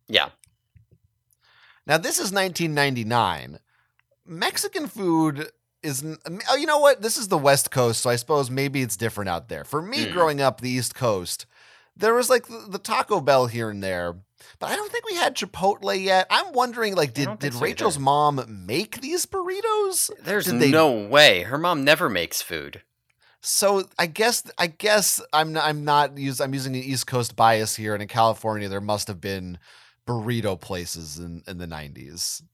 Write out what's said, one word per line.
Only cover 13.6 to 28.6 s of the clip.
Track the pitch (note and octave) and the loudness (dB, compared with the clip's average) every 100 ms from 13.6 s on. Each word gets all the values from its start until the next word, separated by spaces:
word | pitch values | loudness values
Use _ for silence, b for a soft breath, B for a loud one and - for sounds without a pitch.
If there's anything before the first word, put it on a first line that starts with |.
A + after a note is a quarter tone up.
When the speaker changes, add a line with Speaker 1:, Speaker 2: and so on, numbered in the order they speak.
| A2+ | -4
Speaker 2:
and | G2+ | -4
there, | F#2+ F2+ F2 F2+ - _ b b | -4 -2 -4 -8 -16 _ b b
but | - | -6
I | F#4 | -4
don't | G#4+ | -4
think | A#4 A4+ | -6 -4
we | F4 | -2
had | - B3+ | -2 -2
Chipotle | F#3+ - F#3+ G3 G3 G3 | -10 -2 -2 0 -2 -2
yet. | F#3+ F#3 F#3+ | 2 2 4
I'm | A#3 F4+ | 0 0
wondering, | C4+ B3 A#3 A3 F3+ | 0 -2 0 -2 0
like, | D3 | 0
Speaker 1:
I | |
Speaker 2:
did, | A#2 C#3+ | -2 -4
Speaker 1:
don't | G#3+ | -4
think | C#3+ | -6
Speaker 2:
did | A#2+ | -2
Speaker 1:
so | D#3+ | -4
Speaker 2:
Rachel's | A#3+ G#3+ C#3+ | 0 -2 0
Speaker 1:
either. | C3+ | 2
Speaker 2:
mom | C#3+ D3 C#3 A2+ G2+ F2+ | 4 4 2 -4 -10 -6
make | C#3+ G#3+ - | -4 -4 -8
these | C4+ F4 - | -6 -4 -4
burritos? | G4 F4+ G4 A4+ G#4+ G4 F4 - - | -6 -6 -4 -2 0 0 0 -4 -4
Speaker 1:
There's | E3 G#3 F3+ | -4 -2 0
Speaker 2:
Did | A#2+ | 2
they | C#3+ | 6
Speaker 1:
no | D#3 D3+ | 6 6
way. | A2+ G2+ C#3+ D3 F2+ | 2 4 8 10 8
Her | F#2+ C#3 | 0 -2
mom | F3 D#3+ | -2 2
never | C#3 D#3 D#3+ | 4 4 2
makes | F#2 E2 - | -2 -2 -6
food. | - D#2+ C#2 - _ _ _ _ _ _ | -6 -8 -10 -16 _ _ _ _ _ _
Speaker 2:
So | - - G3+ G3 F#3 - | -4 2 2 2 0 -2
I | E3+ | -2
guess, | D3 A3+ A#3 - - | 2 0 0 -4 -4
I | F3 | -4
guess | - G#3 G#3+ F3+ - - | -2 2 2 2 -2 0
I'm | D3+ D#3+ D#3 | 0 2 0
n-, | |
I'm | D3+ D3+ | 0 0
not | D3 D3 C#3+ C#3 | 2 4 4 0
us-, | C#3 C3 | -4 -2
I'm | C3+ | -2
using | C3+ C3 C3 | -2 -4 -6
an | |
East | C3 B2+ - | -4 -4 -2
Coast | B2+ A2+ - | -2 -2 4
bias | A2+ A2 A2 - | 6 6 0 -4
here, | G#2+ | -4
and | G2+ | -4
in | G#2 | -2
California | A#2 A2+ G#2 A2 G#2+ | 2 2 2 -2 -4